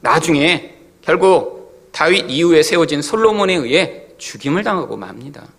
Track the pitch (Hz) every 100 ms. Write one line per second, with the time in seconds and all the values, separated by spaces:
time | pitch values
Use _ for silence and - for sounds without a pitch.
0 | - 151 160 151 151 165 - - - _
1 | - 175 190 175 123 - - - - -
2 | 156 190 - 151 170 160 151 175 160 147
3 | 147 220 220 214 190 180 123 147 170 -
4 | - - - - 139 170 214 190 147 104
5 | 92 95 131 135 -